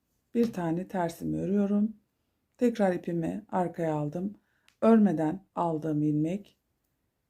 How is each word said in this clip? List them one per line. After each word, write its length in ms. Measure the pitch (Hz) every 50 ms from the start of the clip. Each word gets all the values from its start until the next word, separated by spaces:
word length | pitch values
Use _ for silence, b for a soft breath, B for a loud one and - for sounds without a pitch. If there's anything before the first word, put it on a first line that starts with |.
| _ _ _ _ _ _ -
Bir 200 | 233 233 226 -
tane 340 | 185 175 165 160 175 185
tersimi 520 | - - 185 170 165 165 - 165 156 156 156
örüyorum. 580 | 165 170 196 208 202 196 208 208 208 226 - - _ _ _ _ _ _ _ _ _ _ _
Tekrar 360 | - 247 240 233 214 202 190 180
ipimi 520 | 175 - - 170 170 165 165 185 202 - -
arkaya 460 | - 190 180 170 170 - 170 160 151
aldım. 420 | 151 151 147 147 175 185 208 202 b b b b b b b b _
Örmeden 640 | - 220 226 226 208 190 160 160 156 151 170 190 - _ _
aldığım 460 | 180 175 170 160 151 151 160 151 147
ilmek. 560 | 151 151 151 151 151 160 180 202 - - _ _ _ _ _ _ _ _ _ _ _ _ _ _ _